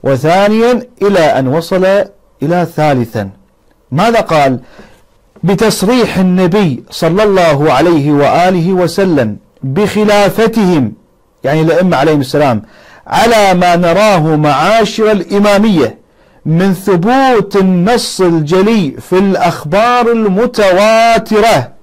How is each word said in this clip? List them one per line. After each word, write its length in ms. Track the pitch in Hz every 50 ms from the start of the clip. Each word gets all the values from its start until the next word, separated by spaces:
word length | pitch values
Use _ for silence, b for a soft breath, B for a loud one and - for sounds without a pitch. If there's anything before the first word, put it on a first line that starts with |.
| -
وثانيا 840 | 135 135 123 123 156 170 190 202 208 214 220 226 240 247 233 - - _ -
إلى 180 | 185 208 202 185
أن 280 | 160 147 123 127 135
وصل 380 | 127 135 165 165 - 190 185 185 185 196 202 - - - _ _ _ _ _ -
إلى 240 | 156 175 180 170 160 -
ثالثا. 540 | - 151 151 143 123 117 113 - 113 101 98 95 _ _ _ _ _ _ _ _ _ _ _
ماذا 300 | 127 147 196 233 233 226
قال؟ 380 | 180 - 165 151 143 135 127 113 B B B B B B B B B B B _ _ _ _ - -
"بتصريح 760 | 175 202 - 226 214 - - 185 196 247 254 220 180 -
النبي 640 | 185 190 185 180 185 185 170 170 214 202 160 127 - - -
صلى 340 | - - 175 165 165 196 220
الله 500 | 214 196 185 175 165 147 135 147 160 127
عليه 380 | 131 151 180 170 151 139 147
وآله 600 | 147 143 143 131 - 156 175 185 190 180 160 180 190
وسلم 640 | 180 180 165 165 - 196 190 165 139 123 107 104 - _ _ _ _ -
بخلافتهم"، 1300 | 135 135 180 208 196 202 208 214 208 208 208 202 190 - - 226 226 226 233 208 180 180 151 127 104 - _ _ _ _ _ _ _ _ _ -
يعني 180 | 131 147 156
الأئمة 360 | 160 160 160 170 185 185 165
عليهم 240 | 131 139 160 156 147
السلام، 400 | 135 127 - 147 147 139 120 104 B B B B B B B B B
"على 460 | - - 170 214 233 240 214 208 196 185
ما 220 | 180 180 175 175
نراه 600 | 170 180 170 165 190 214 214 202 170 151 160 160
معاشر 760 | 151 151 147 143 135 156 185 220 226 220 220 - - 220 214
الإمامية 920 | 214 202 - - 196 202 202 208 202 196 208 226 202 160 127 110 107 - b b b b b b b b b
من 280 | 147 160 170 185 196 185
ثبوت 800 | - - 208 196 175 165 220 247 269 269 262 254 220 196 - -
النص 680 | 202 190 185 185 175 170 208 247 226 240 - - -
الجلي 720 | 185 175 170 160 151 143 175 185 190 214 233 214 175 135
في 280 | - - - - 180 185
الأخبار 920 | 202 196 185 180 - 170 - - - 147 160 202 220 240 247 247 240 233
المتواترة 1600 | 233 226 220 202 185 196 240 247 - - 208 190 180 185 208 220 226 226 226 233 226 226 226 - 214 214 226 226 208 143 123 - - -